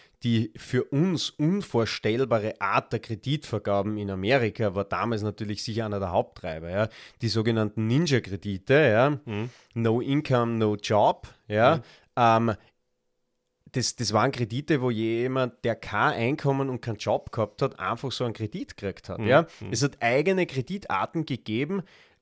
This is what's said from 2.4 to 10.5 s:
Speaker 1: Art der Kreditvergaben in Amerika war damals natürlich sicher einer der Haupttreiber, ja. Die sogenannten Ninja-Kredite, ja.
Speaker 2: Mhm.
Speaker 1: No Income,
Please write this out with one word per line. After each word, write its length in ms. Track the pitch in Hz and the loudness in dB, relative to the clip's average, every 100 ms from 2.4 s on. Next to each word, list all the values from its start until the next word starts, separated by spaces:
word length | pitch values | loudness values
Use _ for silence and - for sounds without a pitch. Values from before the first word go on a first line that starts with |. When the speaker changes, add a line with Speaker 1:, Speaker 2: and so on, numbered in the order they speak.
| 104 - | 0 -4
Speaker 1:
Art 320 | 98 117 - | 0 0 0
der 80 | 117 | -4
Kreditvergaben 960 | - 113 127 147 - 107 - 101 98 107 | -6 -8 -4 -4 -4 -4 0 0 0 -4
in 120 | 101 | -4
Amerika 640 | 95 98 135 113 101 107 | -2 2 2 2 0 -2
war 100 | 90 | -2
damals 380 | 98 87 110 110 | -2 -2 -2 -2
natürlich 400 | 104 101 104 104 | -4 -6 -8 -6
sicher 220 | - 107 110 | -6 -6 -4
einer 120 | 101 | -4
der 100 | 95 | -2
Haupttreiber, 600 | 95 123 - 87 80 82 | -2 -2 -6 -10 -8 -4
ja. 180 | 95 110 - - - | -2 -2 -4 -20 -6
Die 60 | 113 | -4
sogenannten 580 | 110 110 113 104 - 110 | 0 0 0 0 -2 0
Ninja-Kredite, 880 | 131 170 127 95 95 104 95 - | 2 2 0 -2 -8 -8 -6 2
ja. 360 | 139 143 107 139 143 | 4 6 6 4 0
Speaker 2:
Mhm. 260 | - 104 120 - _ | -4 -6 -6 -10 _
Speaker 1:
No 260 | 113 113 117 | -2 0 2
Income, 540 | 135 139 147 127 117 | 0 0 2 2 2